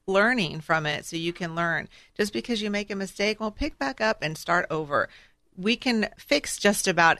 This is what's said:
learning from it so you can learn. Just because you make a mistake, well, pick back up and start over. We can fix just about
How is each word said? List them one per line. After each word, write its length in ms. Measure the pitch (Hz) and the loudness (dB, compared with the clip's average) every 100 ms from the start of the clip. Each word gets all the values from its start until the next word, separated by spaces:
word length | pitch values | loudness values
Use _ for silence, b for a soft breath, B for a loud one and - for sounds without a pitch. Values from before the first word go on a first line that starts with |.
| - | 0
learning 540 | 190 214 247 165 156 | 4 4 2 0 -4
from 260 | 156 160 151 | 0 0 0
it 180 | 147 | -4
so 120 | - 165 | -6 -4
you 160 | 165 | -4
can 220 | 170 175 165 | -4 -4 -2
learn. 320 | 170 160 - b b - | -2 -2 -4 b b -4
Just 160 | 208 | -2
because 280 | 226 226 233 | -2 -4 -2
you 80 | 214 | -2
make 200 | 202 208 | -2 -4
a 40 | 196 | -6
mistake, 420 | 190 - 202 214 | -6 -2 -2 -2
well, 100 | 220 | -6
pick 260 | 208 285 - | -4 -6 -4
back 220 | 269 262 | -6 -2
up 220 | 220 220 | -2 0
and 140 | 151 156 | -4 -6
start 280 | - 175 180 | -2 0 0
over. 380 | 160 151 139 - b b b _ - | -4 -2 0 -2 b b b _ -6
We 180 | 185 | -2
can 340 | 233 262 226 202 - | 0 2 0 0 -4
fix 400 | - 294 - - | -2 0 0 0
just 280 | 208 202 - | 2 4 2
about 320 | 170 165 156 | 4 6 4